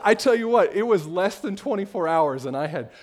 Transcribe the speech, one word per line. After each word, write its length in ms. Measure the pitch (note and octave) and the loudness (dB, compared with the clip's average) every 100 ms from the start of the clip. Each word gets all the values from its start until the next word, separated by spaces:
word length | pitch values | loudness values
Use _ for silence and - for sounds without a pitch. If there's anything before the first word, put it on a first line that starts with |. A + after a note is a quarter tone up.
I 100 | - | 2
tell 200 | - C#4 | 0 2
you 140 | A#3 A3+ | 2 4
what, 260 | A#3 F3 | 4 4
it 80 | F#3+ | 2
was 240 | A#3 G3+ D3+ | 2 2 0
less 320 | F3 F#3 - | -2 -2 -2
than 180 | - F#3+ | -8 -6
twenty-four 500 | - G#3 G3 G3+ D#3+ | -4 -4 -4 -4 0
hours, 380 | E3 D3+ C3 | 2 2 0
and 100 | C3 | -4
I 120 | C3+ D3+ | -4 -4
had 240 | D#3 A2 - | -6 -10 -14